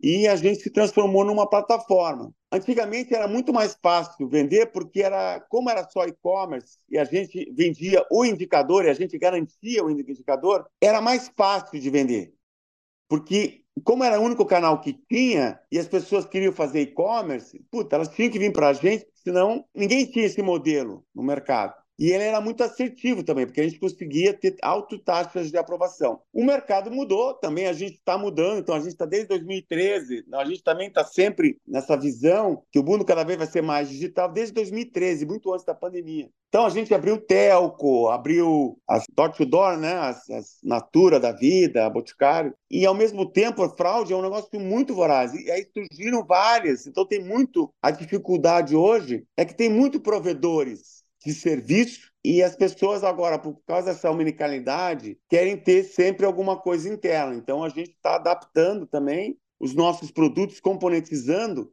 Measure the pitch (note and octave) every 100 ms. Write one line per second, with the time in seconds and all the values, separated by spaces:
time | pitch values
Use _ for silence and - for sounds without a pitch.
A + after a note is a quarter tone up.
0 | - F3+ G#3 G3 F3+ G3+ - - G#3 G#3
1 | G3+ F#3+ G3+ G#3 G3+ G3+ G3+ A#3 - F#3
2 | E3+ C3 A2+ - - F#3+ F#3+ A#3 G#3 A3+
3 | B3 A#3 G#3 A3 B3 A#3+ G#3+ - F3 F3
4 | E3 - C3 C#3+ C#3+ G3 A3+ F#3+ E3 F#3+
5 | G3 F#3+ F#3 F3 - A#3 B3 A3 F3 -
6 | F3 D3+ F3 F#3+ F#3+ C3 - _ - D3+
7 | C3+ F3 F#3+ F3+ E3+ B2+ F3 D#3 F3+ F#3+
8 | - A3 B3 F#3+ F3+ D#3 C#3 F#3+ E3+ C#3
9 | F3 E3 F3+ F3+ D#3 _ G#3 A#3 E3 D3
10 | C3 C3 C3 C#3 F#3 G3 - - G3+ G#3+
11 | A3+ B3+ B3 - G3 G3 - D3+ C3+ C#3
12 | C3+ A#2 E2 _ _ _ _ _ _ _
13 | - D3+ D#3 G3 G#3 - _ - - A#3+
14 | B3+ G#3+ A#3 A#3+ G3+ F3+ E3 D#3 - C3+
15 | - A#3 B3+ G3 B2 - - D#3 E3 F#3+
16 | - G3 - F#3+ F#3+ F#3 D3+ D3+ C#3 -
17 | F3+ A#3 F#3 C3 - - _ A#3 G#3 D3
18 | D#3+ - A#3 G#3+ G3+ - D3 C3+ E3+ A3
19 | - _ - F3+ F#3+ A#3 - - G3+ B3+
20 | C4 B3 G#3 G#3 F#3+ F3 C#3+ D3 A#2+ G2
21 | _ - B2+ C#3+ - B2 G2 - _ -
22 | D#3 F#3 G#3+ G#3+ G#3 A3+ A#3 A3+ B3+ -
23 | A#3+ A3+ E3 C#3 B2 - D#3 D#3+ F#3+ -
24 | E3 C#3+ F#3+ G3 F#3 F#4+ - F#3+ G3+ G3+
25 | - F3 F3 F#3 E3 E3 - F3 F3+ -
26 | C#3 A2 _ A3 B3 C#4 C#4 G3 G3 B3+
27 | C#4 F#3+ B3+ C4+ F3 D3+ F#3 D#3+ G3 -
28 | - F#3 G3+ D#3 E3+ G#3+ E3+ D#3 D#3+ E3
29 | E3 F#3+ G#3 F#3+ E3 F#3+ - E3 F#3+ G3+
30 | C3+ B2 - C3+ C#3 F3+ - E3 G3 E3+
31 | D3+ - G3 G3 D#3+ - - C3 C3+ D3
32 | C#3+ A#2+ C#3+ F#3+ G#3+ D3 _ D3 C#3+ G3+
33 | G3 E3 D#3+ F3+ D#3+ F3 D#3+ D3 C#3+ C3+
34 | E3+ - F3+ E3+ A3+ A3+ G3+ G#3+ A#3+ -
35 | F3+ D#3+ D3+ G#3 F#3+ F#3 F3+ D#3+ F3+ F3+
36 | E3 D#3 C#3 _ _ G3+ A3+ F#3 G#3+ G3
37 | D#3+ G#3+ - F#3+ G3+ F#3 F3 - C#3+ B2+
38 | A#2 A#2+ B2 E3 E3+ D#3 C3+ - - A2+
39 | - - D#3 D#3 C#3+ D#3+ F#3+ E3 D#3 F3+
40 | C#3+ A#2+ - A2+ G#2 _ - A#2 - D#3+
41 | F#3 D3+ B2 G#2 B2+ F#3 E3+ A#2+ A2 A2
42 | A#2 - C#3 E3 D3+ - - - F#3+ G3
43 | A3 G3+ F#3+ - A3+ A#3 F3+ - F3 A3
44 | G3 F#3 F#3+ G#3 G#3 G#3 F#3+ A3 C4+ G3+
45 | E3 C#3 B2 D3 - F3 G3 - G3 D3
46 | G#3+ A#3+ E3+ F3+ G#3 A#3 F3+ B2+ D3 C#3
47 | F#3+ G#3 F3+ A3 C4+ - D#3 _ - D3+
48 | D#3+ G3 - F3+ D#3 F3 D3+ D#3 F3+ A3+
49 | D3 A#2 - - E3 - A#3 G#3+ C#4 C#4
50 | - G#3 F3 D3+ E3+ D#3+ C3 G#2+ _ _
51 | _ _ D3+ D3+ E3+ D3 A2 F3+ A#3+ -
52 | _ _ - F3 F3+ F3+ F#3+ F#3+ G3 G3+
53 | F#3+ E3+ F3 D#3 D#3 D3 - E3+ F3+ E3
54 | E3+ D#3+ D#3+ D3+ D3 C#3 B2 D3 F3+ D3+
55 | A2 G2+ - E3 F#3 G3+ - F#3 F#3+ -
56 | F3+ F#3+ G3 F3+ F#3+ F#3 F#3 F3 E3 G#3+
57 | F#3 D#3+ C#3 B2 A#2 C#3 D#3+ C#3+ E3+ _
58 | - - E3 F3 - - E3+ G#3 E3 D3
59 | C#3+ D#3 G#3 - _ - C3+ C#3 E3+ E3+
60 | D3+ - D#3 B2+ G3 - F#3+ F#3+ F3+ E3+
61 | D#3+ D3+ B2 F3 A3+ D#3 G#2+